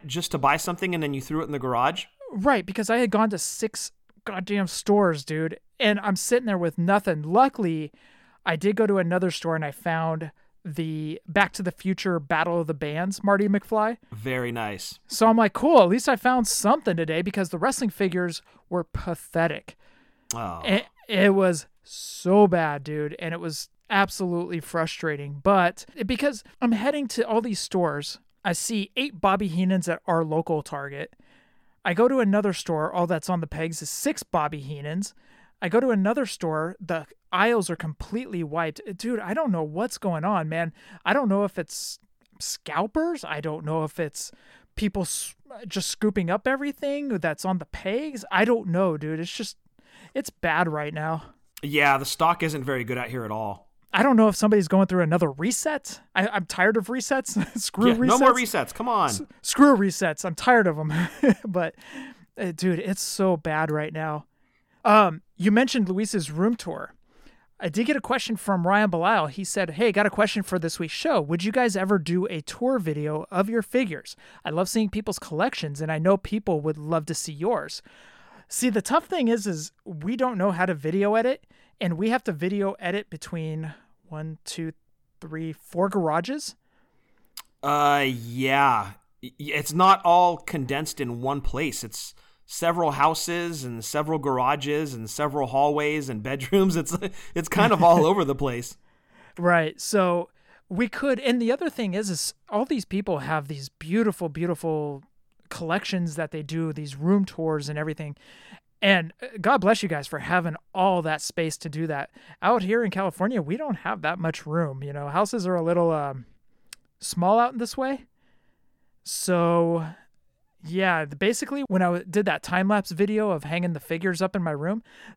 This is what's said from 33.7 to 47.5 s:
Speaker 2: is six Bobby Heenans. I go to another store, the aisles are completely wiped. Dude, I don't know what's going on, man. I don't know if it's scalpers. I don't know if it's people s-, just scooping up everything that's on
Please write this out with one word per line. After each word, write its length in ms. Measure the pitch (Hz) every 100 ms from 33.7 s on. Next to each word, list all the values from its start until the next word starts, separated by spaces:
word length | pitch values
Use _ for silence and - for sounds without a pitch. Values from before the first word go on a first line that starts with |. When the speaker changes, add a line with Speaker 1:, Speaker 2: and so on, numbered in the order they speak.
| 156
Speaker 2:
is 80 | 151
six 340 | - 277 -
Bobby 380 | - 175 151 151
Heenans. 540 | 135 147 147 175 202 - _ _ _ _
I 80 | 180
go 100 | 214
to 100 | 262
another 360 | 214 196 240 226
store, 500 | - 165 156 165 190
the 280 | 175 165 - - _
aisles 380 | 180 220 233 180
are 60 | 170
completely 680 | 160 147 - 214 254 180
wiped. 360 | 156 160 160 151 403 185
Dude, 220 | 233 226
I 140 | 180
don't 180 | 262 294
know 120 | 175
what's 340 | 151 160 240 -
going 280 | 196 160
on, 240 | 175 196 156
man. 240 | 165 165 - - - -
I 80 |
don't 140 | 262 233
know 160 | 196
if 140 | 202 -
it's 400 | 160 - - - _ _ _ _
scalpers. 840 | - - - 151 202 311 339 311
I 160 | 151 151
don't 240 | 156 156
know 180 | 156 160
if 160 | 156 -
it's 320 | 151 - - - _ - _ -
people 260 | 208 196
s-, 320 | 175 - - - _ 226 220
just 220 | 196 -
scooping 420 | - 214 202 170
up 160 | 208 254
everything 640 | 269 285 277 285 285 285 196
that's 260 | 160 147
on 140 | 185